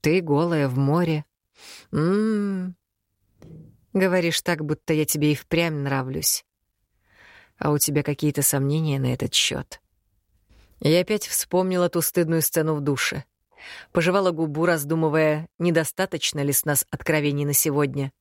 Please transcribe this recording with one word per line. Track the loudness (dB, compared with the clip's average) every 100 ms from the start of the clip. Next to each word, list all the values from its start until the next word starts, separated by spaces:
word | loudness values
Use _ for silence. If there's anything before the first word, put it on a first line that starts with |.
"Ты | 2 2
голая | 2 0 2 2 0
в | 2
море. | 2 2 2 -2 -4 _ _ _ -20 -20 -6
М-м-м. | -2 0 2 0 0 -2 -4 -6 -10 _ _ _ _ _ _ -20 -20 -20 -20 _
Говоришь | 0 2 2 2 -2
так, | -2 -4
будто | -2 -4 0
я | 0 0
тебе | 2 2
и | 0
впрямь | 0 0 0 -2
нравлюсь. | -2 -2 -2 -4 -4 -4 _ _ _ _ _ _ _ _ -20 -20 _ _
А | 0
у | 0
тебя | 0 0
какие-то | -2 0 0 0
сомнения | 0 2 0 0 0 0
на | -2
этот | -2 -2
счёт?" | 0 -2 -4 -10 -18 _ _ _ _ _ _ _ _ _ _
Я | 2 2
опять | 2 -4 -2
вспомнила | -6 -2 0 0 0 0
ту | 0
стыдную | -2 0 2 0
сцену | 0 0 0 0
в |
душе. | 0 -2 -2 -6 -12 _ _ _ -20 -20 -4
Пожевала | 0 2 2 2
губу, | 0 -2 0 2
раздумывая, | 0 0 0 2 4 2 2 -4 _
недостаточно | 2 2 0 -4 -4 -2 -4 -2
ли | 0
с | 0 0
нас | -2 -2
откровений | -6 0 0 0 0 0
на |
сегодня. | 0 0 0 0 -2 -6 _